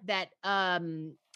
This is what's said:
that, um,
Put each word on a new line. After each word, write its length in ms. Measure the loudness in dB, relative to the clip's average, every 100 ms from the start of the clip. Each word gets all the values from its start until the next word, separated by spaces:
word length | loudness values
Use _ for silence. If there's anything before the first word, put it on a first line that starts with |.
| -4
that, 240 | -2 -4 _
um, 680 | 0 2 4 2 0 -4 -8 -12 _